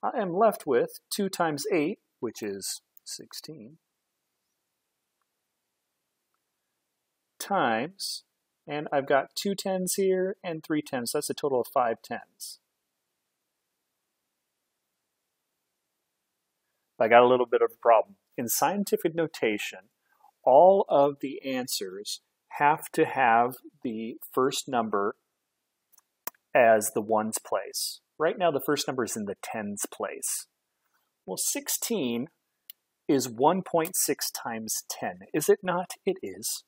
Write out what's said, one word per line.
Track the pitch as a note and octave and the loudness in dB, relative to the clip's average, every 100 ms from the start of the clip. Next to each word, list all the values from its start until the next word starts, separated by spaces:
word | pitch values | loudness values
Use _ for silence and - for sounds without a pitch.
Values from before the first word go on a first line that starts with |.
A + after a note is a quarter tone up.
I | G#3 C#4 | -4 -4
am | G3 | -4
left | E3+ A3 G3 - | 2 2 2 0
with | B2 E3+ - _ | 2 2 -6 _
two | - G3 | -4 -4
times | - E3 D3 G#4 | 0 -2 -2 -2
eight, | F#3 D3 G#3+ _ _ | 0 0 -4 _ _
which | A#2+ - | -10 -8
is | G#2+ G2 - - _ _ | -8 -8 -8 -12 _ _
sixteen, | - - - - - D#3 A2 D#3+ _ _ _ _ _ _ _ _ _ _ _ _ _ _ _ _ _ _ _ _ _ _ _ _ _ _ _ _ _ _ _ _ _ _ _ _ | -16 -16 -14 -18 -16 -16 -18 -20 _ _ _ _ _ _ _ _ _ _ _ _ _ _ _ _ _ _ _ _ _ _ _ _ _ _ _ _ _ _ _ _ _ _ _ _
times, | - G3 C3+ A2+ C#3+ G3 - - _ _ _ _ - | -4 0 2 0 -2 -8 -12 -12 _ _ _ _ -10
and | D3 D#3 | -8 -2
I've | C#3+ C3 | -2 2
got | C#3+ - - | 2 2 -6
two | G3+ G3 | -4 -4
tens | G3 F#3+ F3+ - | -4 -4 -4 -2
here | F#3+ F#3 F#3 G#3 | 0 2 -2 -4
and | F#3 D#3+ | -8 -10
three | - D#3 | -4 -4
tens, | - B2+ A#2+ | -2 -6 -4
so | D3+ | -4
that's | - | -4
a | |
total | - D3 B2+ | -4 -2 0
of | A#2 | 0
five | C3+ A#2+ A2+ | 0 0 -2
tens. | - A#2 - _ - - _ _ _ _ _ _ _ _ _ _ _ _ _ _ _ _ _ _ _ _ _ _ _ _ _ _ _ _ _ _ _ _ _ _ _ _ _ _ _ _ _ _ _ _ | -8 -12 -12 _ -18 -18 _ _ _ _ _ _ _ _ _ _ _ _ _ _ _ _ _ _ _ _ _ _ _ _ _ _ _ _ _ _ _ _ _ _ _ _ _ _ _ _ _ _ _ _
I | A#2 | 6
got | A#2+ | 8
a | B2 | 8
little | B2+ A#2+ | 6 2
bit | A#2 | 2
of | A2+ | 2
a | - | 2
problem. | B2 A2+ - - _ - | 4 6 4 -8 _ -8
In | A#2+ | -4
scientific | - D3 G3 G3 G#3+ F3 D#3+ | 0 0 0 -2 0 0 -2
notation, | D#3 - B2 G#2 - F#2+ - _ _ _ _ _ | -4 -2 -2 -2 -6 -12 -20 _ _ _ _ _
all | - C3 F3+ G3 G#3 | 6 8 8 6 4
of | D3 C#3+ C#3+ | 4 4 2
the | C#3 C3+ | -8 -8
answers | C3+ C3 B2 - G2 F#2+ G#2+ - _ _ _ | -6 -6 -4 -6 -8 -10 -12 -14 _ _ _
have | - D3 D#3 - | 0 2 2 -4
to | - D#3+ | 0 0
have | - B2+ A2+ A#2+ C3 - _ | 2 4 4 2 -2 -18 _
the | C3 A2 A2+ - - | -8 -8 -8 -12 -6
first | - C3 - - | 0 0 -2 -4
number | B2+ A2+ G#2 G2+ - _ _ _ _ _ _ _ _ _ _ - _ _ | -2 0 0 -2 -4 _ _ _ _ _ _ _ _ _ _ -18 _ _
as | D3 A#2 A2 G#2+ | 6 8 6 4
the | - | -4
ones | G#2 A2 A2 - | 0 0 0 -6
place. | - G#2 - - - - _ _ | -4 -6 -6 -8 -8 -10 _ _
Right | D#3 B3 | -2 2
now, | F3 | 0
the | C#3 | 0
first | - D3 - | 0 -2 -2
number | C3 A2 | -4 -4
is | - | -4
in | G#2 | -6
the | G2 | -8
tens | - A2+ G#2 G2+ - | -8 -8 -8 -6 -8
place. | - G#2 - - - - _ _ _ _ _ _ _ - | -6 -8 -6 -8 -8 -10 _ _ _ _ _ _ _ -12
Well, | F3+ | -6
sixteen | - C#4+ C#4+ - - A3+ C3 A#2 C3+ _ _ _ _ - _ _ _ | -4 -4 -4 -6 -2 -2 -2 -2 -6 _ _ _ _ -20 _ _ _
is | C#3+ B2+ | 2 2
one | A2+ C#3+ F#3 | 2 2 2
point | F3+ E3+ D#3+ - | 0 -2 -2 -2
six | - C#3+ - | -2 -2 -4
times | - C3 A2+ A2 - - | -8 -8 -8 -6 -8 -8
ten, | - A#2 F2+ F#2+ | -8 -8 -10 -6
is | E3+ D3+ | -4 2
it | G#3 | 2
not? | F#3 F3 F#3 - - | 2 -4 -4 -6 -6
It | F3+ | -6
is. | G3 - A3 - | -8 -10 -8 -10